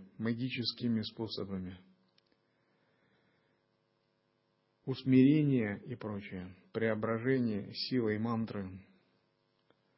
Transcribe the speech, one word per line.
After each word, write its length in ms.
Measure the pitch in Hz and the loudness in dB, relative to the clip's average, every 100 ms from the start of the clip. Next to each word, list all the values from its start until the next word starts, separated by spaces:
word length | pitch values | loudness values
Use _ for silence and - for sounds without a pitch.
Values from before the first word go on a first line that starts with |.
| - - | -12 -6
магическими 840 | 113 117 127 127 113 - 120 110 | -4 -2 -4 -4 -6 -4 0 0
способами. 760 | 107 - 107 - 98 95 90 95 - _ _ _ _ _ _ _ _ _ _ _ _ _ _ _ _ _ _ _ _ _ _ _ _ _ _ _ _ _ - | -2 -6 -8 -6 -6 -6 -8 -12 -20 _ _ _ _ _ _ _ _ _ _ _ _ _ _ _ _ _ _ _ _ _ _ _ _ _ _ _ _ _ -8
Усмирение 960 | 127 131 131 135 156 147 131 107 101 147 | -4 6 8 8 8 4 2 0 -4 -8
и 100 | 120 | -10
прочее, 580 | 107 101 101 95 92 95 _ | -8 -8 -8 -10 -12 -14 _
преображение 1000 | 110 113 107 110 113 123 135 117 104 - | -2 0 0 -2 0 2 2 2 -2 -6
силой 460 | - - 127 110 107 | -8 -2 0 2 0
мантры. 500 | 117 113 110 104 92 95 - _ _ _ _ _ _ _ _ _ _ | 0 -2 -2 -6 -8 -10 -18 _ _ _ _ _ _ _ _ _ _